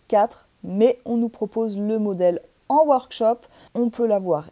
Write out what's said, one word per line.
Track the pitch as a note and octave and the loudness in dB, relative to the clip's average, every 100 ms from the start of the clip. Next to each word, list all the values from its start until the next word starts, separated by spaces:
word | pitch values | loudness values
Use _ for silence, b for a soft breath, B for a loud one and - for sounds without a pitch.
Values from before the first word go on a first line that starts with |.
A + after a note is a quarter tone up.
| - | -2
quatre, | G#3+ A3 - _ _ | 0 0 -4 _ _
mais | F3+ F#3+ - B4 | -8 2 2 2
on | - A#3 | -4 -4
nous | A#3 | -4
propose | - G#3 A3+ A3+ G3+ | -4 -6 -4 -6 -4
le | G#3 A3 | -4 -2
modèle | G#3 F3+ F3+ F3 - _ - | -4 0 0 0 -6 _ 0
en | C#4+ D4+ | 2 4
workshop. | B3+ - - A3 A#3+ - B B | 2 -2 -2 -2 -2 -6 B B
On | A#3 A#3+ | -4 -2
peut | A#3 A#3 | -2 0
la | G3+ | 0
voir | F#3 D3+ D#3+ | 0 -4 -4